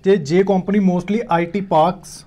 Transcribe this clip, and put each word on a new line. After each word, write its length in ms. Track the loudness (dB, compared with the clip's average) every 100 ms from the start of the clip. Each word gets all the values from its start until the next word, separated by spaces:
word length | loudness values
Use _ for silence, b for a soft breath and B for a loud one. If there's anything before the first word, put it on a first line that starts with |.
| 0
ये 100 | 0
जे 240 | 2 0
कंपनी 340 | 2 0 0 0 2
mostly 340 | 0 -2 -4 -2
आईटी 300 | -2 -2 -6
पार्क्स 480 | -2 2 2 -2 -12 -20